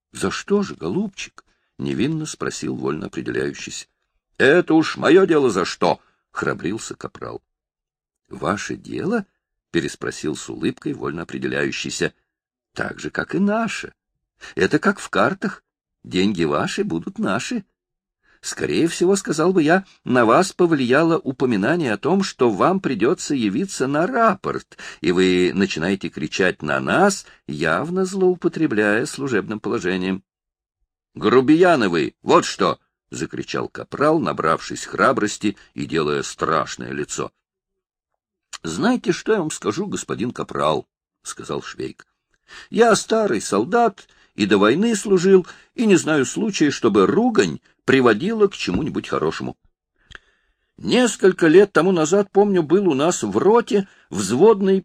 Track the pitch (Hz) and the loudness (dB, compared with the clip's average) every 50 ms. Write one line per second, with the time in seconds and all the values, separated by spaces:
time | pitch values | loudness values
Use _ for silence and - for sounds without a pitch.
0 | _ _ _ - - 98 - - - - 196 208 196 190 - - - 82 101 170 | _ _ _ -4 -4 -4 -4 -4 -4 0 0 0 0 -2 -6 -8 -6 -4 -4 -2
1 | 214 202 - - - - _ - _ _ _ _ _ _ _ - 67 69 69 69 | -4 -4 -8 -12 -14 -16 _ -20 _ _ _ _ _ _ _ -8 -6 -4 -2 -2
2 | 107 147 160 156 156 147 - - - - - - - 127 65 62 64 65 73 80 | -2 -2 -2 -4 -6 -8 -8 -6 -6 -6 -6 -6 -6 -6 -6 -4 -4 -4 -4 -4
3 | 98 - - - 62 62 58 60 65 71 67 - - - - - - - _ _ | -8 -8 -10 -8 -8 -6 -4 -4 -4 -4 -6 -8 -12 -14 -14 -14 -16 -18 _ _
4 | _ _ _ _ _ _ _ _ - 131 151 180 175 - 156 160 156 - - 104 | _ _ _ _ _ _ _ _ 4 6 6 4 4 4 4 4 4 2 -2 0
5 | - 113 156 190 190 180 165 151 139 123 98 92 85 - - - - 87 73 - | 4 6 6 6 6 6 4 4 4 2 2 0 -2 -2 -2 0 0 0 0 0
6 | _ _ _ _ _ _ _ - - 71 64 62 - 82 104 113 - - - - | _ _ _ _ _ _ _ -6 -4 -4 -4 -4 -6 -6 -6 -6 -10 -12 -14 -12
7 | - - - - - 58 57 - - _ _ _ _ _ _ _ _ _ _ _ | -12 -14 -12 -12 -14 -12 -12 -14 -16 _ _ _ _ _ _ _ _ _ _ _
8 | _ _ _ _ _ _ - - - 78 98 104 - - 64 - - - 57 64 | _ _ _ _ _ _ -14 -8 -4 -4 -4 -4 -4 -8 -10 -10 -10 -12 -10 -6
9 | - 170 240 233 196 - _ _ _ _ _ _ _ _ - 85 71 71 - - | -4 -4 -4 -4 -4 -8 _ _ _ _ _ _ _ _ -4 -4 -4 -4 -8 -8
10 | - 62 - - - 76 71 62 - - 57 55 - 107 135 - - - - - | -10 -10 -8 -6 -8 -8 -8 -8 -10 -14 -12 -6 -4 -6 -6 -6 -10 -10 -10 -8
11 | 65 69 73 85 80 - 69 67 65 65 64 71 73 67 64 - - 67 - - | -8 -8 -8 -8 -12 -10 -10 -8 -6 -6 -4 -4 -4 -4 -4 -6 -8 -8 -6 -4
12 | 85 76 - _ _ _ _ _ _ _ _ _ _ _ _ - 107 101 - - | -6 -6 -6 _ _ _ _ _ _ _ _ _ _ _ _ -10 -10 -10 -10 -12
13 | - 76 - - 76 - - 165 196 202 208 226 226 202 - - - - - _ | -12 -8 -8 -8 -8 -4 -2 -2 0 0 0 -2 -4 -6 -8 -10 -12 -14 -18 _
14 | _ _ _ _ _ _ _ _ - - - - 87 98 - 151 - 196 202 - | _ _ _ _ _ _ _ _ -20 -12 -4 -2 0 0 0 0 0 0 -2 -2
15 | - - - 92 104 127 190 - - 196 - - _ _ _ _ _ _ _ _ | -6 -6 -2 0 0 0 0 -2 -6 -6 -8 -8 _ _ _ _ _ _ _ _
16 | _ - - 90 92 101 107 82 85 76 73 73 113 196 - - 202 214 82 85 | _ -6 -2 0 0 0 0 0 0 0 0 0 -2 -2 -4 -4 -4 -4 -4 -6
17 | - - - - 214 123 95 117 - - 254 226 - _ _ _ _ _ _ _ | -6 -8 -8 -6 -4 -2 -2 -4 -4 -6 -8 -8 -8 _ _ _ _ _ _ _
18 | _ _ _ _ _ _ _ _ - - - - - - 73 95 147 170 - - | _ _ _ _ _ _ _ _ -14 -12 -8 -6 -4 -2 0 0 0 0 0 0
19 | 180 180 196 196 - - 160 151 156 180 190 185 151 147 170 190 190 - _ _ | 2 2 2 0 0 -4 -2 0 0 2 2 2 4 4 2 2 0 -4 _ _
20 | _ - 123 127 120 107 120 151 185 185 - - 180 170 165 139 131 117 127 147 | _ 0 2 4 4 6 6 4 4 2 0 0 2 2 4 2 2 2 4 4
21 | 170 165 165 - - 127 135 - 139 127 117 98 98 120 160 175 160 123 107 101 | 4 2 0 0 -2 -6 -4 -2 0 0 2 0 0 0 0 0 0 -2 -2 -2
22 | - 135 180 196 190 - - - 131 120 104 87 117 151 190 196 - - 131 98 | -2 0 0 0 0 -2 -2 0 2 2 2 2 2 2 2 0 -2 -4 -2 0
23 | 98 117 113 - - - 151 135 113 104 95 107 98 98 - - 135 131 143 151 | 0 0 0 -2 -4 -4 -2 0 0 0 0 -2 -4 -4 -4 -4 -2 0 0 0
24 | 170 220 262 240 226 226 190 - - 73 62 - - _ - - - - - - | 0 0 0 2 2 2 2 0 -4 -6 -6 -6 -10 _ -20 -20 -18 -18 -14 -4
25 | - 87 90 92 92 92 90 90 90 87 - 90 98 95 - - 80 92 98 95 | -2 0 2 4 4 4 4 4 2 2 2 0 0 0 0 -4 -2 -2 -2 -4
26 | - 82 - - 78 80 - - 95 90 - - 78 76 71 67 65 71 101 139 | -4 -10 -8 -8 -8 -8 -2 0 0 0 0 -2 -4 -4 -4 -4 -2 0 2 2
27 | 185 - - - - - - _ _ - 76 - - 80 80 90 131 165 175 185 | 2 2 0 -2 -10 -18 -20 _ _ -12 -8 -4 -2 -2 -2 -2 -2 -4 -4 -4
28 | 190 185 190 196 185 185 180 170 - 170 - - 160 147 220 208 214 104 104 110 | -4 -4 -2 0 2 2 0 0 -2 -4 -2 0 -2 0 0 0 2 2 2 0
29 | 139 151 - - 139 139 123 98 101 107 107 104 - 107 113 117 92 90 92 92 | -2 -4 -8 -8 -6 -2 -2 -2 -2 -4 -8 -8 -6 -6 -6 -4 -2 -2 -2 -2
30 | 92 95 95 95 - _ _ _ _ _ _ _ _ _ _ _ _ _ _ _ | -2 -2 -4 -4 -6 _ _ _ _ _ _ _ _ _ _ _ _ _ _ _
31 | _ _ _ - - 107 117 131 131 123 156 165 185 180 170 139 113 95 85 82 | _ _ _ -2 0 4 4 4 6 6 4 6 6 4 4 4 2 0 0 0
32 | 69 55 - _ _ - 147 175 - - - - 98 85 65 - _ _ _ _ | -2 -2 -6 _ _ 2 2 2 2 0 -4 -2 -2 -2 -2 -4 _ _ _ _
33 | _ _ - 62 80 76 - 64 65 - - 67 60 - - - 60 - - - | _ _ -10 -10 -10 -8 -8 -12 -10 -8 -6 -6 -6 -8 -10 -14 -14 -12 -4 -2
34 | 139 151 156 165 120 80 69 - 80 80 80 78 - - - - - - - - | 0 0 2 0 0 -2 -4 -2 0 0 0 0 -2 -10 -12 -12 -12 -12 -4 0
35 | 98 123 131 107 104 104 - - - 104 98 - - _ _ - 71 - - 80 | 2 2 2 2 -2 -4 -4 -4 -4 -4 -4 -4 -14 _ _ -10 -8 -4 -2 -2
36 | 78 73 73 69 65 - - - 85 - 82 78 64 - - - 64 60 67 69 | 0 0 -2 -2 -4 -6 -6 -6 -2 0 0 0 0 -2 -8 -12 -10 -10 -8 -8
37 | 73 - - - 65 - - _ _ _ _ _ _ _ _ _ _ _ _ _ | -8 -8 -8 -8 -8 -10 -10 _ _ _ _ _ _ _ _ _ _ _ _ _
38 | _ _ _ _ _ _ _ _ _ _ - - - 80 80 92 151 240 254 233 | _ _ _ _ _ _ _ _ _ _ -20 -14 -10 -8 -6 -2 0 0 0 0
39 | - 220 170 - - - 220 214 165 156 - - - 98 107 110 107 98 - 90 | -2 -4 -4 -4 -2 -2 -2 -2 -2 -4 -8 -6 -6 -4 -4 -4 -6 -6 -8 -8
40 | - - 69 64 107 123 - - 71 - - 69 71 78 78 65 - _ _ _ | -8 -8 -6 -6 -6 -6 -6 -8 -10 -8 -4 -2 0 0 0 0 -4 _ _ _
41 | _ _ _ _ _ - - - - - 76 69 - - - - 65 - - _ | _ _ _ _ _ -16 -16 -14 -12 -8 -8 -8 -8 -10 -12 -10 -10 -10 -10 _
42 | - _ _ _ _ _ _ _ _ _ - - - _ - 190 233 233 208 - | -20 _ _ _ _ _ _ _ _ _ -20 -20 -20 _ 2 2 4 4 4 2
43 | - - 220 226 214 202 120 95 - - 110 98 113 156 196 240 240 226 226 - | 0 -2 -2 0 0 0 -2 -4 -4 -2 -2 -2 0 0 2 2 2 2 0 -4
44 | - _ _ _ _ _ _ - 104 95 107 98 101 107 127 165 214 240 226 196 | -16 _ _ _ _ _ _ -4 0 2 4 4 6 4 4 4 2 0 0 -2
45 | - 220 196 185 160 190 196 185 170 - - - _ _ _ - 233 214 190 151 | 0 2 2 4 6 6 6 6 6 2 -8 -20 _ _ _ -2 2 4 4 4
46 | - 151 156 151 131 - - - 202 226 196 - 160 143 131 - - 117 98 104 | 4 2 0 0 0 0 -2 -4 -4 -4 0 2 2 0 0 2 0 2 4 4
47 | 92 87 - 175 233 254 220 - 107 85 69 62 - _ _ _ _ - 127 135 | 4 4 4 2 2 2 2 2 2 0 -2 -8 -14 _ _ _ _ 2 2 4
48 | 127 120 110 104 143 202 233 220 208 196 - - - - 90 98 160 127 - - | 6 4 4 2 0 -4 0 2 0 0 0 -4 -6 -4 -2 -2 -4 -4 -4 -6
49 | - - - 67 76 80 80 - 65 62 62 - _ _ _ _ _ _ _ _ | -6 -4 -4 -2 -2 -2 -4 -4 -8 -10 -10 -12 _ _ _ _ _ _ _ _
50 | _ _ - - _ _ _ _ _ _ _ _ _ _ _ - - 90 - 240 | _ _ -20 -20 _ _ _ _ _ _ _ _ _ _ _ -10 -2 0 2 2
51 | 254 226 - - - 190 185 - 175 165 156 185 208 - - 160 160 190 190 170 | 2 2 0 4 4 2 4 4 4 6 8 8 6 6 4 2 2 4 2 2
52 | 156 151 185 202 202 - _ 196 202 208 196 180 160 131 160 202 202 180 143 131 | 2 2 2 2 2 2 _ 2 4 4 2 0 2 2 2 2 2 2 2 2
53 | 143 170 175 - - 107 95 110 135 180 220 240 233 - 247 208 196 - _ _ | 0 0 0 -2 -4 -2 -2 2 4 4 4 4 2 2 0 -2 -2 -2 _ _
54 | _ _ - 92 104 92 113 127 175 220 220 196 196 190 196 196 - | _ _ -8 -8 -4 -2 2 4 6 6 6 4 2 2 2 0 0